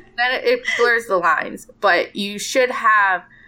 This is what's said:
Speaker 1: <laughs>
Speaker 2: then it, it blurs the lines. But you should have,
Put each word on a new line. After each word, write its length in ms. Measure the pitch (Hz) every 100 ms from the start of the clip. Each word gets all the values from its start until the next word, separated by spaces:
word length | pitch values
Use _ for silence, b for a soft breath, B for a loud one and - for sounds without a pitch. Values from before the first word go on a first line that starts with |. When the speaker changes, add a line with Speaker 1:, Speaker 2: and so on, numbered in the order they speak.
Speaker 1:
<laughs> 120 | - -
Speaker 2:
then 160 | 247
it, 100 | 254
it 160 | 240 247 - -
blurs 300 | 240 233 226
the 100 | 190
lines. 520 | 170 156 - - - -
But 340 | 196 175 -
you 240 | - 202 202
should 320 | - 269 247
have, 540 | - 220 214 196 180 - b